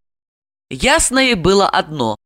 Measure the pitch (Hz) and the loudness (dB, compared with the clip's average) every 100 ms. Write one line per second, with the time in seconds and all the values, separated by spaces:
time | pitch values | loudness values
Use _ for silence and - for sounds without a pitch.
0 | _ _ _ _ _ _ - 131 220 311 | _ _ _ _ _ _ -16 -4 0 2
1 | - 262 262 214 160 202 196 - 170 156 | 0 0 0 0 2 2 2 0 -4 -4
2 | 113 104 | -4 -6